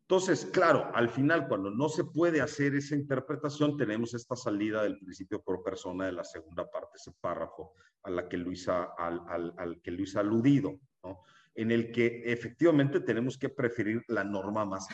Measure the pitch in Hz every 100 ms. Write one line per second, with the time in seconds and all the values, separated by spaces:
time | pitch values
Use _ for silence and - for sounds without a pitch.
0 | _ 190 185 160 - - 170 135 - 95
1 | 120 131 139 165 - 107 98 107 151 156
2 | 147 139 170 160 123 - 143 139 143 147
3 | 143 131 - 143 147 139 151 147 117 107
4 | 117 117 117 123 - 104 107 107 104 95
5 | 92 90 95 104 - 92 - 92 92 90
6 | 95 87 82 85 80 85 87 - - -
7 | - - 92 82 80 - 78 _ _ _
8 | 98 90 90 90 87 92 - 90 85 -
9 | 85 85 87 87 85 87 87 85 - 90
10 | 98 104 104 113 123 139 95 71 _ _
11 | 92 95 - _ _ - 110 117 113 -
12 | 117 117 117 117 117 - 165 151 139 135
13 | - 113 127 120 135 - 123 120 104 113
14 | - 110 101 101 98 107 104 95 95